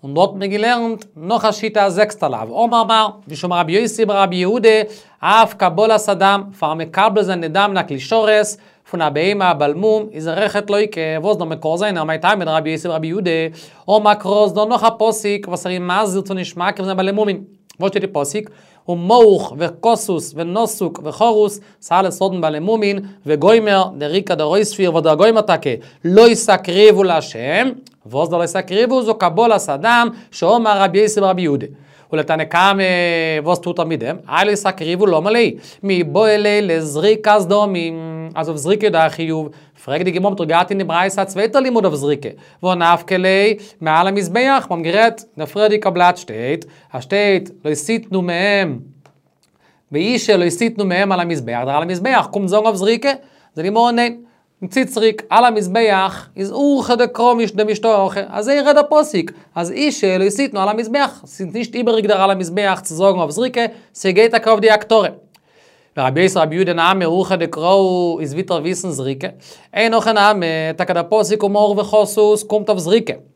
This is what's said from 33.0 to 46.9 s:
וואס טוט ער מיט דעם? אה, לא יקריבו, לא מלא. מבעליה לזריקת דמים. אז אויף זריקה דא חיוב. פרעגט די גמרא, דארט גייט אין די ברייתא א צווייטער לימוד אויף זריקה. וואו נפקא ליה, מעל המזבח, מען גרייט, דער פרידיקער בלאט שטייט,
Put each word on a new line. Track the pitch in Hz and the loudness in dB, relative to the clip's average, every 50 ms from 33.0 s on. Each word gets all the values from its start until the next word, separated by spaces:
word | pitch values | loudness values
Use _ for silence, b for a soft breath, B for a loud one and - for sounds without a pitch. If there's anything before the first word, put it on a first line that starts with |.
| 175 175 170 165 165 160 160 151 147 | 0 0 0 -2 -2 -2 -2 -2 0
וואס | 165 180 175 | -2 -2 -2
טוט | 175 175 175 170 | -2 -6 -4 -4
ער | 170 | -4
מיט | 156 165 139 | -2 -2 -4
דעם? | 113 123 165 185 - - | -4 -6 -8 -8 -10 -4
אה, | 139 160 196 | 0 0 2
לא | 208 | 2
יקריבו, | 208 202 202 202 185 - 165 160 175 180 214 | 0 0 -2 -4 -4 -4 -6 -6 -2 0 2
לא | 202 170 156 | 2 2 2
מלא. | 160 202 220 240 233 185 - B B B B B - | 2 2 2 2 2 0 0 B B B B B -4
מבעליה | 196 190 180 170 151 143 185 220 220 214 208 208 208 208 208 | -2 -2 -2 -2 -2 0 2 2 4 2 2 2 2 0 0
לזריקת | 208 190 160 165 160 151 147 151 165 208 220 214 214 214 208 214 190 165 | 0 0 -2 -2 -2 -4 -6 0 2 2 2 4 4 4 4 4 4 2
דמים. | 202 208 208 202 190 175 170 165 165 165 165 165 160 160 160 160 160 | 2 2 2 0 -2 -4 -4 -6 -8 -8 -10 -10 -10 -10 -12 -10 -8
אז | 160 160 151 | -8 -6 -6
אויף | 165 151 | -6 -6
זריקה | 139 160 196 202 208 208 | -2 -2 -2 0 0 0
דא | 170 165 160 156 | 2 4 2 2
חיוב. | - - 165 160 160 160 156 147 B B B B B _ - | 0 -4 -6 -4 -4 -4 -6 -8 B B B B B _ -10
פרעגט | - 135 160 180 | -6 -4 -2 -2
די | 185 | -2
גמרא, | 165 180 180 202 190 | -2 -2 -2 -2 -2
דארט | 202 175 151 | -2 -2 0
גייט | 160 170 180 180 | 2 2 2 2
אין | 202 196 | -2 -4
די | 190 | -4
ברייתא | 160 160 170 180 196 190 202 | -2 0 0 0 0 0 -2
א | 196 | -4
צווייטער | 190 196 175 208 220 196 277 | -4 -2 -4 -4 0 0 0
לימוד | 262 262 240 233 196 | 0 2 0 2 0
אויף | 185 151 | 0 -2
זריקה. | 143 135 143 147 135 139 113 - b b b b b - | 0 -2 -2 -2 -2 -4 -12 -14 b b b b b -2
וואו | 180 185 | -2 0
נפקא | 175 170 170 175 170 170 - 190 | 2 2 2 2 2 0 -2 -2
ליה, | 185 185 185 185 190 202 214 220 208 B B B B | 0 2 2 2 4 2 2 0 -2 B B B B
מעל | 165 160 156 160 175 196 | -2 0 2 2 2 2
המזבח, | 196 202 196 170 170 233 254 269 277 269 - - | 0 -2 -4 -2 -2 0 2 2 2 0 0 -2
מען | 180 170 165 | -6 -4 -4
גרייט, | 160 170 208 226 233 220 - - _ _ - | -2 2 4 2 2 2 -2 -18 _ _ -12
דער | 156 | -12
פרידיקער | 143 - 202 208 214 208 208 208 196 | -8 -2 0 2 2 2 2 0 0
בלאט | 175 175 175 175 180 180 | 2 4 4 4 4 0
שטייט, | - - 110 110 117 127 151 165 165 139 b b b b | -6 -12 -10 -6 -4 -4 -4 -4 -6 -14 b b b b